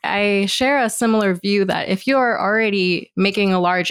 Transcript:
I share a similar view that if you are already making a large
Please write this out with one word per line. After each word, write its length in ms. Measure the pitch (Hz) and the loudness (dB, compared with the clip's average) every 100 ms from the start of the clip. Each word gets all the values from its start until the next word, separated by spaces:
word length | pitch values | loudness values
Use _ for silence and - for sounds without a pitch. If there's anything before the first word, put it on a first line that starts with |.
I 420 | - 196 208 202 196 | -4 -2 0 0 0
share 340 | - 262 285 | 0 0 2
a 80 | 226 | 0
similar 460 | - 233 220 202 | 0 0 2 2
view 300 | 180 196 202 | 0 0 0
that 240 | 190 - - | 0 -2 -2
if 180 | 190 - | -4 0
you 100 | 269 | 0
are 220 | 247 226 | 0 0
already 680 | 190 214 220 202 180 175 - - | 0 0 0 0 0 -2 -4 -2
making 360 | 196 196 202 | 0 0 0
a 80 | 185 | 2
large 300 | 175 180 175 | 2 0 -2